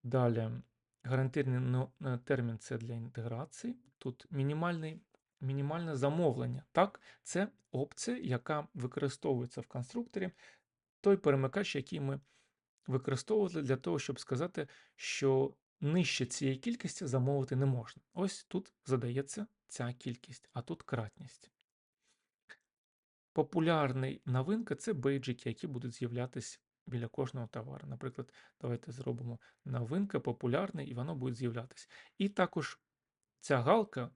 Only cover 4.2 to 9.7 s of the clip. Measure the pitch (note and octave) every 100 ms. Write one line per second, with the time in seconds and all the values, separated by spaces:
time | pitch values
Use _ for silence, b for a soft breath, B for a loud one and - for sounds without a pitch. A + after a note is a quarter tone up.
4.2 | - C#3+ C3+ D3+ E3+ E3+ D#3 D#3+ _ _
5.2 | _ _ C3+ C3+ C#3+ E3 E3 C#3 C#3 D#3
6.2 | E3 B2 B2 B2+ - - G3 - B B
7.2 | - E3+ G3 _ _ B2+ C#3+ - - B3
8.2 | - B2 - D3+ D3+ E3 B2 C3+ C#3+ -
9.2 | - B2+ B2 - -